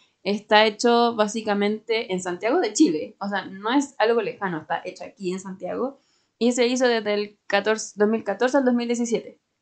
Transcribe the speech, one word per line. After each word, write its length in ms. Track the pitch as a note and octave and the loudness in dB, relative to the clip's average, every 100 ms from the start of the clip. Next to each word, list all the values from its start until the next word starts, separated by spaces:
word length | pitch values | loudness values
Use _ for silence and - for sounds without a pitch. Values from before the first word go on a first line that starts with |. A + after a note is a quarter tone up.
| _ _ | _ _
está 440 | - G#3 G#3+ G#3+ A3 | -4 -4 2 4 4
hecho 500 | G#3+ A#3+ A#3 A#3+ A#3 | 2 2 4 4 2
básicamente 960 | G#3+ A3+ G#3+ G3+ G3+ G#3+ - A3 A3+ | -2 0 -2 0 0 -2 -2 -4 -2
en 100 | F#3 | -4
Santiago 380 | F3+ F3 G#3+ D#4+ | -4 -4 0 0
de 120 | A#3 | 0
Chile, 440 | G#3 D4+ D#3 - - | 4 2 2 -6 -8
o 100 | G3 | -6
sea, 160 | G3 F3 | -4 -6
no 260 | F#3+ G#3+ | -8 0
es 240 | C4 C4+ - | 0 0 0
algo 240 | G#3+ A#3 | 2 2
lejano, 360 | G3 - G3 D#3+ | 0 -4 -6 -6
está 200 | D3 E3+ | -6 -6
hecho 180 | - F3 | -6 -14
aquí 300 | F3+ - F#3+ | -18 -10 -6
en 80 | F#3+ | -6
Santiago, 580 | F#3+ F#3+ F3+ F3+ A#3+ C#4 _ _ _ _ | -10 -12 -10 -6 -6 -8 _ _ _ _
y 140 | A#3 | 0
se 160 | B3 A#3+ | 2 0
hizo 180 | B3+ B3+ | 2 2
desde 260 | A3+ G#3+ | 2 0
el 240 | G#3 G#3 - _ | -2 -4 -10 _
catorce, 440 | G3 G3+ G#3+ - - | -2 0 -2 -4 0
dos 120 | G#3 | 0
mil 140 | A3 | 0
catorce 340 | G#3+ G3 B3 C#4 | -4 -2 2 2
al 80 | |
dos 80 | B3+ | 2
mil 140 | A#3+ A#3+ | 0 0
diecisiete, 540 | A#3+ A#3 A3 - - _ _ | -2 -2 -4 -6 -18 _ _